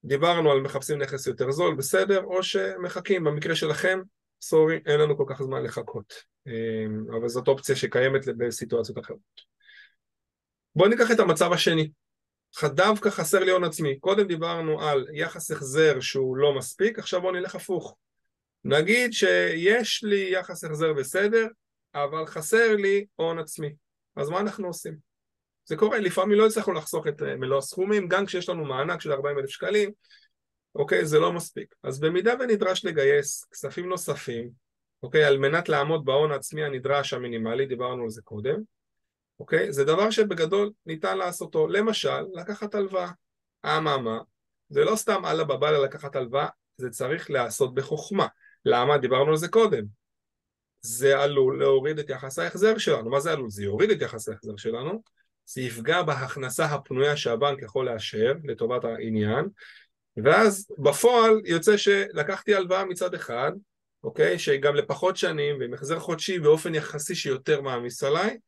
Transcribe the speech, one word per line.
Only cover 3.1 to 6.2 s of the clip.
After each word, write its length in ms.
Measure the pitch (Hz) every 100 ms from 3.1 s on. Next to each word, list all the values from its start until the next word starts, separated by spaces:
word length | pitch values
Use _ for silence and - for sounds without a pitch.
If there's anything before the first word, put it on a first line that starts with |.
| 190
במקרה 320 | 156 151 165 160
שלכם, 460 | 156 151 185 190 185 _ _ _
סורי, 380 | - 160 156 160 160
אין 140 | 147
לנו 180 | 151 147
כל 80 | 135
כך 140 | 135
זמן 200 | 131 131
לחכות. 500 | 120 120 113 113 104 -